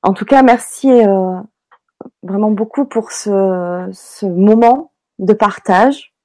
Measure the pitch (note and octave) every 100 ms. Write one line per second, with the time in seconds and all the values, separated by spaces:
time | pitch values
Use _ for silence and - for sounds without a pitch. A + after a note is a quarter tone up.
0 | - F#3+ - C4+ C4 B3 - - C4+ B3
1 | G#3+ G3 F#3 F#3 G#3+ _ _ _ _ _
2 | - _ F3+ G3 G#3+ G#3 A3 - C#4 A3+
3 | G#3+ - G#3+ G3 G3 F#3 F3 F3+ F#3 F#3+
4 | - - G3 F3 G3+ A3+ A#3 C4 E4 _
5 | _ _ F#3+ G#3+ G3+ - - F#3 A#3+ C#4
6 | - _